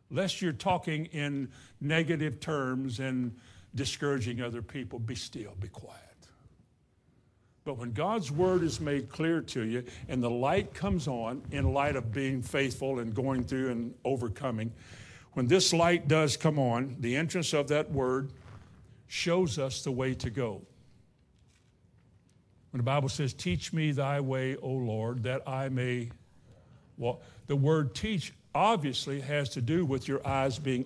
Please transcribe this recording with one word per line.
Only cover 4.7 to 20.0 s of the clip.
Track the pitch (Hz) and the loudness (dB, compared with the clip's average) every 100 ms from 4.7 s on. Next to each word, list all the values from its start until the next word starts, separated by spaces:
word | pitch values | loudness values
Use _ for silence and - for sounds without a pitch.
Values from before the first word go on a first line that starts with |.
| 139 123 120 | -8 -8 -6
be | 113 127 | -6 -6
still, | - 120 104 95 | -8 -10 -10 -10
be | 95 | -12
quiet. | - - - - - - _ - - _ _ _ _ _ _ _ _ _ _ 151 | -12 -18 -20 -20 -20 -20 _ -20 -20 _ _ _ _ _ _ _ _ _ _ -10
But | 127 | -8
when | 120 | -6
God's | 113 180 226 135 | -2 0 0 -2
word | 147 185 185 | 2 4 4
is | 160 110 | 2 0
made | 147 143 113 | 0 0 -2
clear | - 160 165 | -2 2 2
to | 117 127 | 0 -2
you | 113 120 123 - - | -2 -2 -4 -12 -4
and | 127 | 0
the | 120 | 0
light | 120 135 196 190 | 2 2 2 0
comes | - 196 180 143 | -4 0 0 0
on | 123 113 135 - | -4 -4 -6 -6
in | 139 135 | 0 2
light | 135 147 135 | 4 2 0
of | 113 | -2
being | 123 135 135 | -2 0 -2
faithful | 107 143 135 - 135 131 | -2 0 0 0 -2 -2
and | 113 110 | -2 -2
going | 135 131 120 | 0 0 0
through | 131 131 | 0 0
and | 117 117 - | -2 -4 -4
overcoming, | 123 135 117 - 131 113 113 - - - - - - | -2 0 -2 -4 -4 -2 -4 -8 -16 -18 -18 -20 -8
when | - 123 | -2 4
this | 185 - | 6 6
light | 165 170 175 143 | 6 6 4 6
does | 156 151 - | 6 4 4
come | 160 151 | 2 4
on, | 123 117 135 123 | 4 2 0 -2
the | 120 135 | 0 0
entrance | 165 180 147 | 0 0 2
of | 151 143 | 2 4
that | 147 156 | 2 2
word | 139 127 131 139 - - - - - - - - | 0 2 2 -2 -8 -18 -20 -20 -20 -20 -20 -10
shows | - 175 175 175 143 | -2 2 4 2 0
us | 135 - | -2 -2
the | 143 | -4
way | 127 | 0